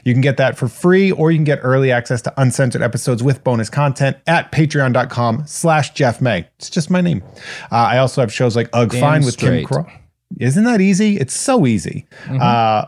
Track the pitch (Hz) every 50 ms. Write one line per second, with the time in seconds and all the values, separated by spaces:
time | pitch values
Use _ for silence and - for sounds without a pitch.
0 | - 123 120 135 127 143 131 - 135 123 - - 131 113 - - - 180 185 190
1 | 196 190 - 156 160 165 165 151 156 147 143 139 - 127 131 135 135 131 120 120
2 | 120 - 127 113 - - - 139 135 123 - - 135 120 - 113 113 120 - 117
3 | - 135 123 107 123 143 127 - - 131 120 113 110 - - 143 147 139 127 -
4 | 139 135 - - - 165 170 156 - - - 147 160 147 - 143 135 127 120 127
5 | 120 123 - 120 120 117 113 151 147 - - - - 165 156 151 - - - -
6 | 139 120 - - 127 120 104 87 82 _ _ - - - - 180 151 - 185 180
7 | 175 175 147 - - - - - - - - - - - 110 117 117 101 120 127
8 | 135 123 - 139 123 107 - - 127 120 98 117 113 - - 120 120 98 120 -
9 | 147 143 156 151 143 123 - - - 131 85 80 - - 135 147 170 - - -
10 | _ _ _ _ _ - - - 117 127 143 202 220 247 240 196 190 196 190 175
11 | 220 214 202 - 135 - - - - 277 262 240 147 120 110 90 - - - -
12 | - _ - - - - 131 131 123 120 120 117 117 110 107 107 -